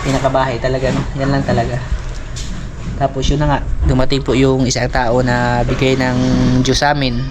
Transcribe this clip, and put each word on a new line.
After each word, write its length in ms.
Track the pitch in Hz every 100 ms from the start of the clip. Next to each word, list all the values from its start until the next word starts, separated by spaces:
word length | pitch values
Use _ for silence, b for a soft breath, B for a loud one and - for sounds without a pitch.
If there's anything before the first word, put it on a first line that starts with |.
Pinakabahay 560 | 143 131 135 135 131 117
talaga, 320 | 131 131 127
no? 80 | 131 - 139
Yan 160 | 139
lang 80 | 139
talaga. 400 | 135 117 113 123 - - - - - - - - - - - -
Tapos, 260 | 139 135 135
yun 140 | 143
na 60 | 147
nga, 120 | 135 - - -
dumating 320 | 131 127 139
po 160 | 139 123
yung 320 | 135 131 131
isang 240 | 127 123
tao 320 | 131 123 123
na 400 | 127 123 120 123
bigay 320 | 123 127 131 131
ng 220 | 127 127 127 127 127 127
Diyos 240 | 131 127
sa 80 | 143
amin. 240 | 147 131 120 135